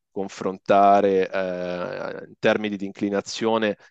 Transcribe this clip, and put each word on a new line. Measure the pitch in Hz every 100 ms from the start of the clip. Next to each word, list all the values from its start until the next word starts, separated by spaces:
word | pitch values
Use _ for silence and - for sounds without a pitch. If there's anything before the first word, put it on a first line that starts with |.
| _
confrontare, | 101 95 - 104 92 - 101 101 101 98 95 92
eh, | 98 92 90 90 90 92 95 95 - -
in | 104
termini | 113 107 107 101
di | 98
inclinazione | - 104 98 - - 113 110 107 98 _